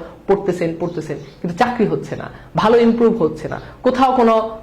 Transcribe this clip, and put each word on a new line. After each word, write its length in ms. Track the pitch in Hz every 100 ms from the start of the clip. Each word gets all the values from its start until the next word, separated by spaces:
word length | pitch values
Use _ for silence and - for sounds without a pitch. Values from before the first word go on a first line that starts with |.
| - - -
পড়তেছেন, 460 | 196 - 175 165 165
পড়তেছেন, 380 | 170 170 151 139 - -
কিন্তু 160 | 180 175
চাকরি 300 | 240 240 185
হচ্ছে 280 | 147 - -
না, 140 | - - - -
ভালো 240 | 214 240
ইমপ্রুভ 440 | 233 226 233 -
হচ্ছে 260 | 156 156 143
না, 120 | - - -
কোথাও 280 | 254 247 262
কোনো 460 | 254 233 220 220 -